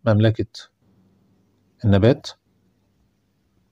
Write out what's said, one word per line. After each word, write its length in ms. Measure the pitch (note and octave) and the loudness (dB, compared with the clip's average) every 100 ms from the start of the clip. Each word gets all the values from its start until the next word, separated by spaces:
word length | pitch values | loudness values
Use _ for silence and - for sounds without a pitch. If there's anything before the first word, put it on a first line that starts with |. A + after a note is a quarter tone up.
| A#2 | -2
مملكه 400 | G#2 A2 A2 G#2 - - _ _ _ _ _ _ _ _ _ _ _ | 0 0 -2 -10 -14 -20 _ _ _ _ _ _ _ _ _ _ _
النبات. 420 | A2 G2 A2+ D3 - - _ _ _ _ _ _ _ _ _ _ _ _ _ | 0 2 2 0 -6 -20 _ _ _ _ _ _ _ _ _ _ _ _ _